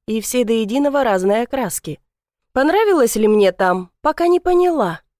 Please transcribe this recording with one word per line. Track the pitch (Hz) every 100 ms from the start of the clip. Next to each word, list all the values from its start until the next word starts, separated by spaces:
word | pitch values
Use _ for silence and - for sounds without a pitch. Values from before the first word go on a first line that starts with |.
| -
и | 220
все | 208 247
до | 220
единого | 226 214 254 285 277
разной | 254 190 190 214
окраски. | 240 269 214 - - 147 _ _ _ _ _
Понравилось | 254 285 381 440 349 233 214
ли | 214
мне | 214 190
там, | - 185 185 180 _
пока | 294 302 339
не | 349
поняла. | 359 359 359 320 190 160 _